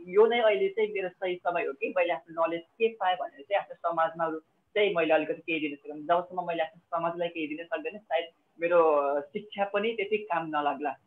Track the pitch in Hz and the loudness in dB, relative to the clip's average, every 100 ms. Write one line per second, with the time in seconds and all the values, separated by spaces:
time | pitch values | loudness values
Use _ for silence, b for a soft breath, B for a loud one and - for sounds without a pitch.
0 | 180 180 226 240 220 196 190 208 214 202 | 0 6 6 6 4 4 0 0 -2 -2
1 | 180 - 185 180 180 175 175 139 220 185 | -6 -4 -6 -4 -2 -2 -2 -4 -4 0
2 | 175 165 165 165 165 170 170 _ 226 226 | 0 -2 -4 -2 0 -2 -8 _ 0 0
3 | 185 180 - - - 202 - 175 170 170 | -2 -2 -4 -10 -4 -2 -2 -6 -4 0
4 | 160 165 165 160 - _ _ 208 208 180 | 0 0 -4 -4 -10 _ _ 2 2 2
5 | 160 156 151 156 165 160 147 143 147 151 | 4 4 2 -4 -4 -4 -4 -6 -12 -12
6 | 151 175 180 185 175 170 160 - _ 170 | 0 0 0 -6 -4 -4 -4 -6 _ -4
7 | 170 170 170 170 151 151 170 160 156 208 | -4 -2 -4 -4 -8 -8 -8 -8 -6 -12
8 | - 165 165 - _ - 170 175 160 147 | -4 -4 -4 -12 _ -6 2 4 6 4
9 | 143 143 139 208 - - 202 202 214 226 | 2 -2 -4 -10 -10 -6 -2 -2 -2 -2
10 | 202 214 208 170 165 151 147 135 143 131 | -2 -4 -2 -4 -2 -2 -2 -2 -4 -6